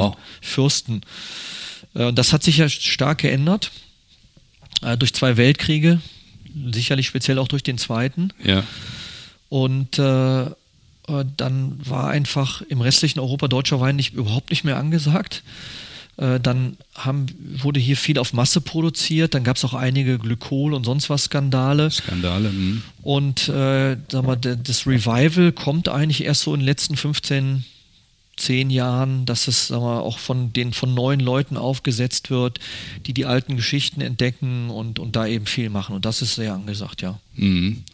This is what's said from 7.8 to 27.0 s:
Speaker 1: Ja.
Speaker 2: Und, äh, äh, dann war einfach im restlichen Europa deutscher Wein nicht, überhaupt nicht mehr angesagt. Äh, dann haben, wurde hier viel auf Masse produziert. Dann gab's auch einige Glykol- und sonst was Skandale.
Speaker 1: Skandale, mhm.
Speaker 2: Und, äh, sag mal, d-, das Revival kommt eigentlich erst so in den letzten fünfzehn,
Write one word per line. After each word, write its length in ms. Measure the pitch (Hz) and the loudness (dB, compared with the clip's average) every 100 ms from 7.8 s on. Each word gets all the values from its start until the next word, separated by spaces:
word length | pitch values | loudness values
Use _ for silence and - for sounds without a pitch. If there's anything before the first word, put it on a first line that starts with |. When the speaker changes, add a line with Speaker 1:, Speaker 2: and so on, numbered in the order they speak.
| - 113 131 165 190 - | -2 0 0 0 -4 -2
Speaker 1:
Ja. 180 | - 95 101 - - - - - - - - | 2 2 2 -8 -14 -14 -14 -16 -20 -20 -4
Speaker 2:
Und, 500 | 139 131 131 131 - | 0 0 0 -2 0
äh, 440 | 139 131 131 131 | 2 4 4 2
äh, 100 | 127 - _ _ _ _ - 143 135 139 | -2 -8 _ _ _ _ -6 -4 -4 -4
dann 440 | 131 135 135 131 | -2 -2 -2 -6
war 260 | 131 135 139 | -6 -4 0
einfach 520 | 147 135 143 131 - | 0 0 0 -2 -4
im 180 | - 131 | -4 0
restlichen 380 | 120 - 156 - | 2 4 2 0
Europa 300 | 127 143 139 | -2 -2 0
deutscher 320 | 127 135 135 | 0 0 0
Wein 160 | 131 139 | 2 0
nicht, 180 | 127 | -2
überhaupt 360 | - 107 120 - | -2 -2 -2 -2
nicht 120 | 165 | -2
mehr 140 | 151 131 | -2 -2
angesagt. 640 | 151 165 147 254 - - - - - - - - - - | 0 0 2 2 0 -10 -14 -18 -16 -16 -16 -18 -18 -4
Äh, 240 | 131 127 | 0 2
dann 360 | 123 127 127 - _ - | 2 0 -2 -6 _ -6
haben, 300 | 135 139 127 - - 139 | -2 -2 -2 -6 -10 -4
wurde 160 | 143 139 | 0 2
hier 180 | 123 135 | 2 2
viel 220 | - 143 | 2 0
auf 140 | - | 0
Masse 280 | 117 135 170 | 2 2 2
produziert. 760 | - 160 160 - - 156 160 | 0 0 0 0 0 2 2
Dann 100 | 139 | 2
gab's 200 | 123 127 | 0 0
auch 80 | 127 | -2
einige 440 | 123 127 135 131 123 | 0 0 2 2 2
Glykol- 560 | 110 120 - 139 147 | 0 -4 -2 -2 0
und 80 | 143 | 0
sonst 240 | 117 139 - | 0 0 0
was 140 | 143 | 0
Skandale. 640 | - 147 139 127 131 147 151 | 0 0 2 2 4 4 2
Speaker 1:
Skandale, 580 | - - 90 90 92 107 | 0 -2 -2 0 2 0
mhm. 320 | 95 92 110 - - | 0 0 -2 -6 -10
Speaker 2:
Und, 460 | 143 139 143 127 - | -2 0 0 0 -2
äh, 480 | 139 135 135 135 131 - | 0 2 2 2 -2 -4
sag 140 | 131 127 | -2 0
mal, 80 | 123 | 0
d-, 200 | 127 120 | 0 -2
das 240 | 127 120 139 | -2 -2 2
Revival 680 | 127 117 117 156 175 175 | 2 4 4 4 6 4
kommt 360 | - 143 156 - | 4 0 0 0
eigentlich 360 | 139 156 143 | 0 0 0
erst 160 | - 143 | 0 0
so 100 | 156 | 2
in 60 | 147 | 2
den 60 | 135 | 2
letzten 300 | 143 - | 0 -2
fünfzehn, 680 | 143 | -2